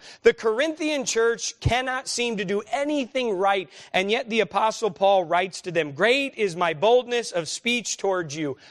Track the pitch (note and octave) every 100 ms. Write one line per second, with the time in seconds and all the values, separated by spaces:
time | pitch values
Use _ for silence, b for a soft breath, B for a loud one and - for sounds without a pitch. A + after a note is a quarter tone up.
0 | B B A3+ A#3 A3 A3 D#4 D#4 D#4 D4
1 | A#3 A3+ A#3 A#3 - - - A#3 C4 B3+
2 | - - A#3+ G#3 F3+ G3+ - C4+ C#4+ D4+
3 | A#3+ C4 A#3+ F3+ G3 G3 F3+ B B F#3
4 | F#3+ A3+ A#3 A3+ G3 G3 A3 G#3+ G#3+ -
5 | G3 G3 E3 E3+ F#3+ - - E3+ D3+ C#3
6 | G#3 C4+ C#4 - G#3 E3+ F3 D3+ G3+ B3
7 | A#3+ A#3+ A3 F3 D#3+ - A#3 A#3+ G3+ -
8 | G3 F#3 E3 D3 D3 B2 B